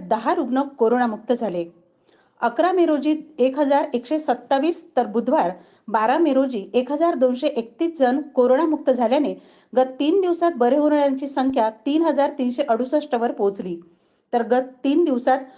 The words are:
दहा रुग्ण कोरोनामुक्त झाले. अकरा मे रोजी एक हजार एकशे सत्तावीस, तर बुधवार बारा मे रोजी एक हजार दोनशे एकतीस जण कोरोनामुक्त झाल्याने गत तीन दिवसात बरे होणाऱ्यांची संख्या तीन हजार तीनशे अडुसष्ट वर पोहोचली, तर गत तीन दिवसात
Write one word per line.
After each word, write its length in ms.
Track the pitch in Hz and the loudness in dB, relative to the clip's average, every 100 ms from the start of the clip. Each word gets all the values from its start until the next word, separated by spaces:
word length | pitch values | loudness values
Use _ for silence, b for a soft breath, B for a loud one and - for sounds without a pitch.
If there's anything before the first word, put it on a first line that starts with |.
| 180 | -2
दहा 240 | 226 247 359 | -2 -2 -2
रुग्ण 260 | 247 262 277 - | -2 -2 -2 0
कोरोनामुक्त 560 | 226 247 240 214 - | 0 2 0 -2 -4
झाले. 320 | 240 220 175 170 - _ _ b b b b | -4 -2 -4 -8 -12 _ _ b b b b
अकरा 300 | 240 233 339 | -4 0 2
मे 140 | 381 330 | 4 2
रोजी 300 | 302 302 302 - - | 2 0 -2 -4 0
एक 220 | 262 277 | 0 2
हजार 260 | 277 277 311 | 2 2 0
एकशे 260 | 240 - 311 | -4 -2 -4
सत्तावीस, 640 | 311 240 - 269 285 339 - - | -2 -4 0 0 0 -2 -4 -2
तर 80 | 226 | -2
बुधवार 440 | 214 240 302 175 185 B B B | -2 0 0 0 -4 B B B
बारा 300 | 220 220 294 | 0 2 2
मे 160 | 320 | 2
रोजी 320 | 262 269 240 196 | 2 0 -2 -4
एक 180 | 240 254 | -2 -2
हजार 240 | 294 339 330 | 0 0 2
दोनशे 320 | 254 247 285 | 0 0 -4
एकतीस 500 | 247 226 - 339 320 | -4 -6 -4 -4 0
जण 220 | 254 269 294 - | 0 0 -2 2
कोरोनामुक्त 540 | 247 262 330 302 - | 2 4 2 0 0
झाल्याने 440 | 247 226 269 269 190 B B B | 0 2 0 0 -6 B B B
गत 200 | 220 262 262 | 0 0 0
तीन 200 | 294 392 | 0 2
दिवसात 300 | 370 339 339 262 | 2 0 0 2
बरे 220 | 240 285 | 2 2
होणाऱ्यांची 500 | 294 302 285 262 277 | 2 2 2 0 -4
संख्या 420 | 277 262 262 220 220 - | -2 -2 0 0 -2 -2
तीन 200 | 302 330 | 0 2
हजार 260 | 277 277 285 | 2 0 0
तीनशे 260 | 247 240 | -4 -2
अडुसष्ट 520 | 277 226 254 302 294 233 | 0 -2 0 -2 -2 -2
वर 160 | 240 | -2
पोहोचली, 480 | 247 202 196 185 170 - b b b _ | -2 -2 -2 -8 -10 -14 b b b _
तर 140 | 240 220 | -2 0
गत 260 | 247 262 - | 0 -2 -4
तीन 200 | 277 302 | 0 2
दिवसात 360 | 339 247 262 269 262 | 2 0 0 0 -2